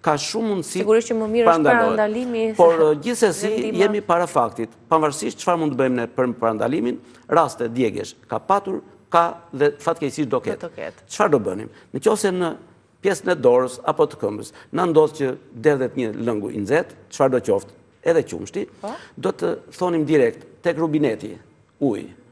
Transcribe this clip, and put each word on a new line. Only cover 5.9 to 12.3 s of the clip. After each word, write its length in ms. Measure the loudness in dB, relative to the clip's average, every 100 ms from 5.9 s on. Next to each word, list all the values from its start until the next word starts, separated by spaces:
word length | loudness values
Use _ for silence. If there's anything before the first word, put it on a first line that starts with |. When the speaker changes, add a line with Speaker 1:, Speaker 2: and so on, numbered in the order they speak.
| 0
Speaker 1:
ne 120 | -4
për 260 | -2 -2 0
parandalimin, 640 | -2 0 -2 -2 -4 -6 -12 -20 _
raste 400 | 2 2 -2 -6
djegjesh 440 | -2 -2 -2 -12 -14 _
ka 120 | -10
patur, 420 | -2 -2 -2 -8 -10 _ _
ka 280 | 2 2 -4 -14
dhe 180 | 0 0 0
fatkeqësisht 500 | -6 -4 -6 -4 -2
do 100 | -2
ketë. 200 | -4 -8
Speaker 2:
Do 80 | -10
të 40 | -12
ketë. 300 | -14 -14 _
Speaker 1:
Çfarë 200 | -2 2
do 80 | 2
bënim? 300 | 0 -8 -12 -18 _
Nëse 380 | -2 0 2 0